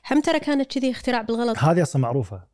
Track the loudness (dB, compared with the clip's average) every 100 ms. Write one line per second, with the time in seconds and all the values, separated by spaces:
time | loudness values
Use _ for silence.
0 | 0 0 2 0 0 0 -2 -2 -2 -2
1 | -2 -2 -2 -2 -2 2 2 4 2 0
2 | 0 -2 -4 -10 -18